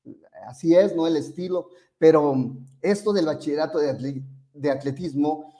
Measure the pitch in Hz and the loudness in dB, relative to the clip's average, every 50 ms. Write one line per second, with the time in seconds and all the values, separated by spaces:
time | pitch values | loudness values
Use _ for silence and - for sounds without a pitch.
0 | - - - _ _ - - - - 117 127 - - 165 170 180 202 202 - 165 | -20 -20 -20 _ _ -20 -20 -20 -20 -20 -14 -4 2 4 6 6 6 4 2 -2
1 | 160 165 165 147 135 143 - 175 180 180 180 175 165 - - _ _ _ _ - | 0 0 0 -2 -4 -6 -10 -10 -8 -6 -6 -6 -6 -8 -18 _ _ _ _ 4
2 | 160 160 160 151 147 147 135 131 127 - - - - - _ - - 180 202 202 | 6 8 8 8 4 4 2 0 -2 -4 -6 -14 -18 -20 _ -6 -2 -2 -2 0
3 | - 214 202 196 165 156 143 - - 151 143 151 156 156 160 160 147 139 127 113 | 0 0 0 0 0 -2 -2 -4 -4 -4 -2 -2 -2 -2 -2 -2 -2 -2 -2 -4
4 | 127 139 139 135 - - - - _ _ _ 147 139 143 135 135 135 143 135 156 | -8 -10 -10 -10 -14 -16 -20 -20 _ _ _ -6 -4 -2 -2 -2 -4 -8 -8 -6
5 | 180 160 131 143 143 151 156 - - - _ | -8 -6 -2 -2 -2 -2 -2 -4 -8 -18 _